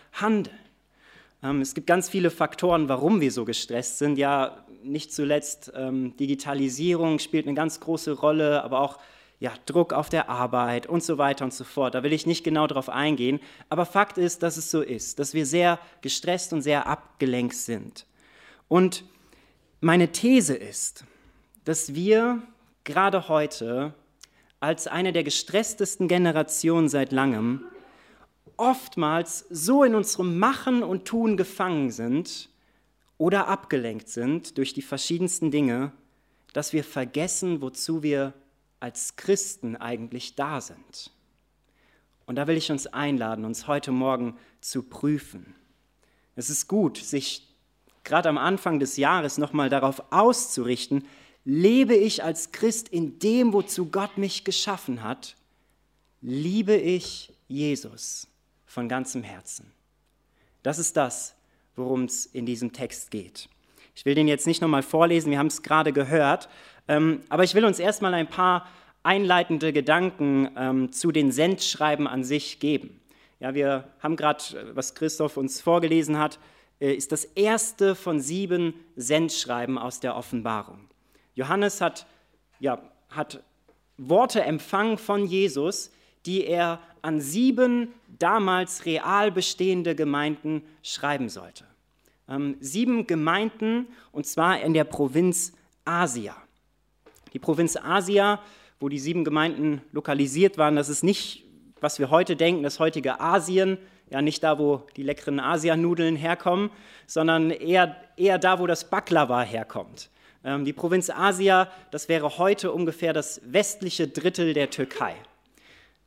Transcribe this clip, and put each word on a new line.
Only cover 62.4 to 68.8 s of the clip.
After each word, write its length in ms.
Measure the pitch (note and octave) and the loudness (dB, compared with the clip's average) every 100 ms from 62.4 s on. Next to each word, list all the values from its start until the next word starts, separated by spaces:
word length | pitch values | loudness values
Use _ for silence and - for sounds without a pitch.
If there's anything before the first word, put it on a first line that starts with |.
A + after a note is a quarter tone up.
| A#2+ | -6
diesem 260 | A#2 A#2+ | -6 -6
Text 380 | - A#2+ - - | -6 -10 -10 -12
geht. 380 | G#2+ F2+ - - _ _ _ _ | -12 -12 -16 -20 _ _ _ _
Ich 100 | - | -4
will 100 | C#3 | 2
den 140 | C#3+ D3+ | 4 4
jetzt 180 | C#3+ E3 | 4 2
nicht 160 | E3 | 2
nochmal 200 | E3 C#3+ | 2 2
vorlesen, 480 | C3+ D#3+ E3+ E3+ D#3+ | 2 4 4 4 2
wir 80 | C#3+ | 2
haben 100 | D3+ | 0
es 140 | - | -2
gerade 300 | - D#3 D#3 | 2 2 4
gehört, 560 | C#3 C3+ D#3+ C#3+ E3+ - - - - - | 2 2 4 4 2 -4 -20 -20 -10 0
ähm, 340 | D3+ D#3+ D#3 - | 2 2 0 0
aber 160 | D#3 | 2
ich 100 | F3+ | 4
will 100 | F#3+ | 4
uns 140 | A3 F3+ | 4 4
erstmal 360 | F3+ G#3 G3 | 0 0 0
ein 140 | F3+ D#3 | 0 -2
paar 380 | - F#3 F3 - - | 2 2 2 -2 -18